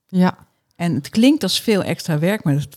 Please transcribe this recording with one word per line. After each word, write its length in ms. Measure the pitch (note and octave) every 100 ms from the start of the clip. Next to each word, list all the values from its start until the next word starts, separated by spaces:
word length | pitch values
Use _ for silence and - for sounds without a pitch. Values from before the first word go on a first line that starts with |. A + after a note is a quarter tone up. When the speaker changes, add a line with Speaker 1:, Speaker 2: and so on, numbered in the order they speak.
| _
Speaker 1:
Ja. 300 | F#3 F3+ - _ _ _ -
Speaker 2:
En 180 | F3 C#3+
het 140 | C#3
klinkt 340 | G#3+ B3 D4
als 180 | F#3 -
veel 220 | - G3+
extra 360 | - - - D3+
werk, 240 | E3+ G#3+
maar 100 | E3
dat 140 | C#3+ C#3